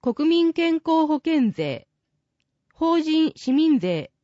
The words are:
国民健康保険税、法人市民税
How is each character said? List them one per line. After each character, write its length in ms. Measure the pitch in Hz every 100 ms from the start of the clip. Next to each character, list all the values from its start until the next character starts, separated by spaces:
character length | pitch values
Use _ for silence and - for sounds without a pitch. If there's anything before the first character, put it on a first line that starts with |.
国 280 | 247 233 311
民 240 | 339 330
健 220 | 320 339 320
康 320 | - 320 302
保 80 | 302
険 360 | 330 311 226
税、 360 | 165 147 127 - _ _ _ _ _ _ _ _
法 280 | - 330 339
人 320 | 311 320 320 -
市 160 | -
民 280 | 269 320 277
税 320 | 180 165 - _